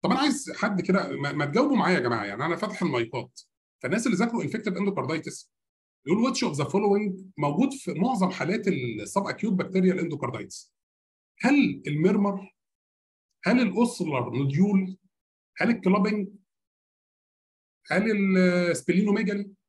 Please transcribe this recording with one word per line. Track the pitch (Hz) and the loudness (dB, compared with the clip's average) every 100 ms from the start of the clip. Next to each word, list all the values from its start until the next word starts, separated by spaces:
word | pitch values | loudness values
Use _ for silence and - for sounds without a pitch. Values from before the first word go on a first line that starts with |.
طب | - | 2
انا | 254 | 2
عايز | 294 240 - - | 2 -2 -6 -4
حد | 214 190 | -2 -2
كده | 175 185 143 139 | 2 2 0 -4
ما، | 143 | -4
ما | 147 | -2
تجاوبوا | 143 160 294 254 | -2 2 2 2
معايا | 165 | 2
يا | 175 | 2
جماعه، | 123 117 | 2 -2
يعني | 101 101 | -4 -4
انا | 151 170 | -4 -2
فاتح | 214 185 | -4 -4
المايكات، | 180 127 117 131 107 - - _ _ _ | -2 -2 -2 -6 -10 -16 -20 _ _ _
فالناس | 127 196 240 | -4 -2 0
اللي | 180 | 0
ذاكروا | 233 233 | 0 -2
انفكتيف | 143 220 - 180 | -4 -4 -4 -2
اندوكاردايتس | 196 185 127 160 156 - - _ _ _ _ _ 135 | -2 -2 -4 -4 -6 -14 -18 _ _ _ _ _ -2
يقول | 190 247 | 2 2
which | 247 | 0
of | 233 143 | -2 -2
the | |
following | 143 202 208 202 214 180 - - | 0 2 4 2 0 -6 -12 -4
موجود | 147 151 269 | -2 2 0
في | - - | 0 -8
معظم | 143 214 240 180 | -2 0 2 0
حالات | - 147 214 185 | 0 -2 -2 0
السب | 143 123 104 104 - 202 | -2 -4 -6 -4 -4 -4
اكيوت | - 214 | -4 -2
بكتيريال | 185 - 185 185 170 | 0 0 2 2 2
اندوكاردايتس؟ | 165 147 127 110 98 - - _ _ _ _ _ _ _ | -2 -4 -6 -6 -10 -14 -20 _ _ _ _ _ _ _
هل | 247 285 202 135 - | 2 4 4 0 -6
الميرمر؟ | 151 175 202 202 190 - _ _ _ _ _ _ _ _ _ | 0 2 4 0 -2 -10 _ _ _ _ _ _ _ _ _
هل | - 240 | 0 2
الاوسلر | 233 185 233 - 170 135 117 | 2 2 0 0 -4 -2 -2
نوديول؟ | 117 139 143 202 196 185 - _ _ _ _ _ - | -2 -2 2 4 4 0 -8 _ _ _ _ _ -4
هل | 202 | 0
الكلابنج؟ | - 185 202 208 208 190 - _ _ _ _ _ _ _ _ _ _ _ _ _ _ - | 0 2 2 2 0 -6 -10 _ _ _ _ _ _ _ _ _ _ _ _ _ _ -4
هل | 160 220 214 196 190 180 180 175 | 0 2 2 2 4 4 4 0
السبلينوميجالي؟ | 165 - 175 208 202 202 202 202 - | -2 0 2 4 2 0 -4 -6 -14